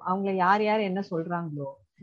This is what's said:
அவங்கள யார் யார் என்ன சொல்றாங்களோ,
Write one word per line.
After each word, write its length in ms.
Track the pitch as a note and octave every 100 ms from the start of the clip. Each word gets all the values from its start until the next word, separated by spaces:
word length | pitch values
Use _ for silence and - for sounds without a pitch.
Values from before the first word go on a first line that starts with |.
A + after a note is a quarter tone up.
| F3+
அவங்கள 280 | F#3+ G3
யார் 280 | F#3+ F3+ G#3
யார் 180 | G#3+ A3
என்ன 240 | G3+ F#3 G3
சொல்றாங்களோ, 560 | E3 E3 F3 E3 D3 C#3 - _ _